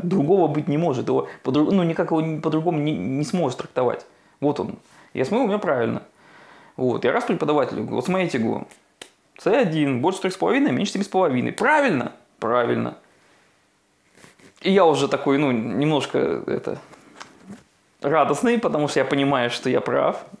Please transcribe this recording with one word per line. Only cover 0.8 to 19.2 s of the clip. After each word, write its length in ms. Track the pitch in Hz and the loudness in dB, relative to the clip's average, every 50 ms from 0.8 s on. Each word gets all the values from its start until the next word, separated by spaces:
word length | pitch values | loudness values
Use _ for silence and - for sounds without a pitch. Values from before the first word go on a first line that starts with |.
| 170 170 131 113 - - | 0 0 0 -2 0 0
Его 200 | 127 131 - - - - - | 0 0 -2 -4 -8 -10 -4
по-друг-, 280 | 131 131 147 151 - | 0 2 2 2 4
ну, 120 | 196 196 175 | 4 2 2
никак 280 | 165 165 165 175 165 | 2 0 0 -2 0
его 100 | 185 160 | 0 0
не, 180 | 160 160 160 151 | 0 -2 -4 -4
по-другому 380 | 156 165 156 160 160 175 165 151 | -2 0 0 0 0 0 0 0
не, 120 | 147 151 | 0 -2
не 320 | 156 - 90 113 131 139 147 | -2 -2 -4 -4 -2 -4 -2
сможешь 320 | 147 - 180 170 131 120 | -2 -2 0 0 -2 -2
трактовать. 500 | - - - - 131 127 120 - - - - _ _ _ _ _ - | -4 -8 -6 -2 0 0 0 0 -4 -8 -16 _ _ _ _ _ -4
Вот 180 | 135 147 139 - | -2 -2 0 -2
он. 160 | - - - - - _ - - - - - | -4 -6 -8 -12 -16 _ -20 -20 -20 -10 -4
Я 120 | - 127 | -4 -2
смотрю, 200 | 131 196 240 277 | 0 0 0 2
у 20 | 208 | 0
меня 100 | 196 208 | 0 0
правильно. 440 | 190 175 143 123 117 113 117 127 - - _ _ - - - - - - - - - - _ | 0 0 0 0 0 -2 -2 -4 -8 -12 _ _ -20 -20 -20 -20 -20 -20 -20 -20 -20 -16 _
Вот. 300 | - 131 123 117 113 - | -2 -2 0 0 0 0
Я 80 | 120 - | 0 0
раз 100 | 226 240 | 0 0
преподавателю 580 | - 196 160 165 143 151 147 131 - - - | 0 -2 -2 0 0 2 2 0 0 -2 -6
говорю, 140 | - 123 123 | -6 -4 -4
«Вот 100 | - - | -4 -2
смотрите», 340 | - 180 190 185 165 - 131 | -2 0 0 0 0 -2 -2
говорю, 280 | 113 110 113 - - - - - _ _ _ - - - _ _ _ _ _ - | -2 -2 -2 -4 -6 -12 -18 -20 _ _ _ -20 -20 -20 _ _ _ _ _ -6
«Ц 140 | - 165 202 285 | -2 2 2 2
один, 440 | 247 180 156 160 147 143 135 120 | 2 2 2 0 0 0 0 0
больше 200 | 127 175 190 - | 0 0 -2 -2
трех 120 | - 190 180 | -4 -4 -4
с 40 | - | -2
половиной, 340 | - 190 214 277 277 269 | 0 0 2 2 2 2
меньше 220 | - - - 202 - | 2 0 -2 -2 -4
семи 100 | 196 202 | -4 -4
с 40 | - | -2
половиной». 440 | - 190 185 160 139 175 123 123 - | 0 2 2 2 2 0 -2 -2 -2
«Правильно?» 580 | - 202 262 302 302 285 262 175 127 117 - - - _ _ _ - | -2 0 2 4 4 4 2 2 0 -2 -4 -8 -14 _ _ _ -6
«Правильно». 560 | - 113 117 123 120 120 120 117 117 120 - - - _ _ _ _ _ _ _ _ _ _ _ _ _ _ _ _ _ _ _ _ _ _ - - - - _ - - _ - | -2 0 2 2 2 2 0 -2 -2 -4 -8 -12 -18 _ _ _ _ _ _ _ _ _ _ _ _ _ _ _ _ _ _ _ _ _ _ -20 -20 -20 -20 _ -20 -20 _ -6
И 100 | - 170 | 0 2
я 140 | 190 196 185 | 4 6 6
уже 220 | 165 147 135 139 135 | 6 4 4 2 0
такой, 300 | 143 139 - 143 139 139 | 0 0 0 2 2 2
ну, 140 | 151 139 | 2 2
немножко, 640 | 123 113 110 - 92 110 143 156 160 139 - - - 127 | 0 0 -2 -2 -2 0 0 2 2 0 0 -2 -2 0
это, 640 | 127 - 82 60 - - - - - - - - - - - - - - - - - - - - - - 196 - - _ _ _ _ _ _ - | 0 0 -2 -4 -4 -4 -6 -4 -4 -6 -8 -10 -10 -18 -20 -20 -20 -20 -20 -20 -20 -20 -20 -20 -20 -20 -20 -20 -20 _ _ _ _ _ _ -6
радостный, 580 | - 139 156 160 139 135 147 139 - 240 240 226 | -2 0 2 2 2 2 2 0 0 0 2 2
потому 280 | 233 180 156 151 147 139 | 0 0 0 0 0 0
что 100 | - 151 | 0 0
я 60 | 131 | 0
понимаю, 440 | - 156 139 | 0 0 0